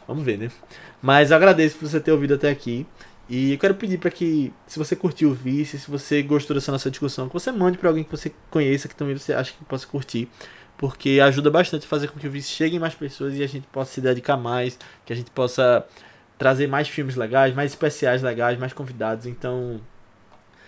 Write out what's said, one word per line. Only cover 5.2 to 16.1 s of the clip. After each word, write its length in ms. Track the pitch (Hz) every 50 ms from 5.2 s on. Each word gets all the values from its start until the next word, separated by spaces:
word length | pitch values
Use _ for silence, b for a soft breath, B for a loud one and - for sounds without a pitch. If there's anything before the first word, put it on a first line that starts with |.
| 156 147
o 40 | 135
Vice, 440 | 123 127 127 131 143 151 143 - 139
se 120 | - -
você 320 | 143 139 139 - 147 147 139
gostou 300 | 143 147 147 139 - 147
dessa 160 | 139 135 -
nossa 200 | 139 135 - 139
discussão, 360 | 131 - 156 139 - - 131
que 60 | 127 -
você 180 | 175 - 262
mande 280 | 254 214 180 180 180 185
pra 100 | - 175
alguém 160 | 160 160 156
que 60 | -
você 200 | - 151 - 160 - - - -
conheça, 360 | - 165 147 135 139 139 -
que 80 | 143 -
também 220 | - 147 143 139
você 160 | 139 - - 143
acha 220 | - - - -
que 100 | - 151
possa 220 | - 135 131 -
curtir. 420 | - - 143 131 - - 117 123 B B B B B B B B B B -
Porque 420 | - 135 - - - 135 135 139 139
ajuda 280 | 139 135 139 147 151
bastante 360 | 147 165 180 - - 147 -
a 20 | -
fazer 200 | - 147 143 147
com 120 | - 147
que 80 | 147 143
o 20 |
Vice 200 | 135 143 135 -
chegue 260 | - - 160 160 170
em 20 | 175
mais 160 | 165 160 143
pessoas 400 | - 151 139 - - 139 139 139
e 80 | 139 143
a 40 |
gente 200 | 139 135 139 135 -
possa 240 | - 135 131 - -
se 60 | - 127
dedicar 340 | 131 127 120 117 - 143
mais, 420 | 131 120 117 120 123 123 127 127 B B B B B _
que 60 | - 117
a 40 |
gente 140 | 120 123 -
possa 560 | - - 127 123 123 - 131 123 120 117 - B B B B B